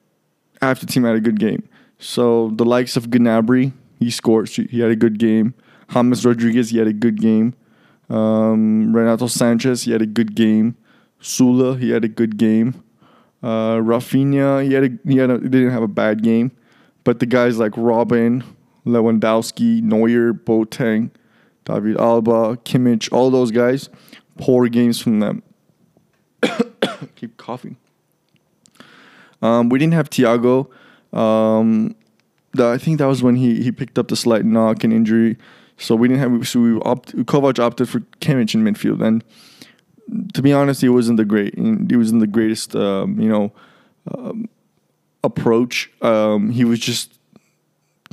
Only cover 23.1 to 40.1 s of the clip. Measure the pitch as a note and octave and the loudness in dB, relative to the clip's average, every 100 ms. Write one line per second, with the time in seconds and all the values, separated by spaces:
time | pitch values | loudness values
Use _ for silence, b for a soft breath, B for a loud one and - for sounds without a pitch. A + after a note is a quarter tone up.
23.1 | A#2+ C3 C3 B2 A2+ A#2+ C3+ - B B | 0 2 2 0 0 0 -2 -6 B B
24.1 | B _ - - B2 B2 A#2+ A#2+ A2+ - | B _ -6 0 2 2 2 0 0 -2
25.1 | G#2+ G#2 G2+ - _ _ _ _ _ _ | -2 -2 -6 -12 _ _ _ _ _ _
26.1 | _ _ _ - - - - - E5 - | _ _ _ -4 -4 -6 -6 -8 -6 -18
27.1 | _ A2+ - - A#2 - - _ _ _ | _ -18 -16 -14 -14 -14 -20 _ _ _
28.1 | _ _ _ _ _ _ B B B B | _ _ _ _ _ _ B B B B
29.1 | B B _ A#2 A#2 A#2+ C3 D#3+ E3 C#3+ | B B _ 0 2 2 2 2 0 0
30.1 | - A#2+ A#2+ A#2+ C3 D3 b b b _ | 0 2 2 2 0 -2 b b b _
31.1 | - A2 A2 A2 A2 A2+ A2 A2 - _ | -2 0 2 2 2 2 0 -2 -8 _
32.1 | _ _ _ _ C3 A#2+ B2+ E3 D#3 C#3 | _ _ _ _ 0 0 0 -2 0 0
33.1 | C3 B2 B2 B2+ A2+ B2 A2 B2 - - | 0 2 2 2 0 -2 -6 -6 -6 -4
34.1 | A#2 A#2+ A2 A2+ A2+ A2+ A2 A#2 A2+ A2 | -2 0 0 2 2 0 0 0 0 2
35.1 | A2+ A2+ A#2 b b b - - A2+ A#2+ | 2 0 -2 b b b -10 -2 2 2
36.1 | C3 B2+ A#2+ B2+ B2 A#2 A2 - B2 - | 2 0 -2 -2 0 2 0 -2 -4 -6
37.1 | - A#2+ D3 C#3 B2 A#2+ A#2 B2 B2 - | -8 -2 0 2 0 -2 -2 -4 -4 -8
38.1 | - - C3+ A2 A2+ A2 G#2+ G#2+ G#2+ A2 | -6 -2 0 0 0 0 0 -2 0 0
39.1 | A2+ - B B B B B _ _ - | 0 -4 B B B B B _ _ -12